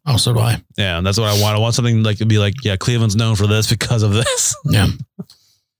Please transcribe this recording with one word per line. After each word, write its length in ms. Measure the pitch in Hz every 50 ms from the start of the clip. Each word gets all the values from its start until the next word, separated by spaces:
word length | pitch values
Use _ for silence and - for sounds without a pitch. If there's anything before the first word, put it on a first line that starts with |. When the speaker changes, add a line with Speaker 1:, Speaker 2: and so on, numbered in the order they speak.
| -
Speaker 1:
Oh, 120 | 147 127
so 160 | 107 - 127 120
do 60 | 117
I. 220 | 113 117 113 - - _ _
Speaker 2:
Yeah, 240 | - 101 92 85 82
that's 160 | 90 98 101
what 100 | 104 113 104
I 120 | 104 101
want. 140 | 104 107 107
I 40 | 107
want 140 | 110 117 117
something, 300 | - 117 120 117 113 110
like, 160 | 107 101 98
to 80 | 110
be 100 | 110 107
like, 260 | 104 104 101 - - -
"Yeah, 120 | 104 95
Cleveland's 400 | 92 - - 120 117 117 107 98
known 200 | 113 117 113 110
for 120 | 98 104
this 200 | 101 107 110 104
because 360 | - - 101 - - 123 113 107
of 100 | 107 98
this." 420 | 110 - 554 508 494 - - - 605
<laughs> 40 | - -
Speaker 1:
Yeah. 160 | - 107 95 - - - - - _ - - - - _ _ _ _ _ _ _ _ _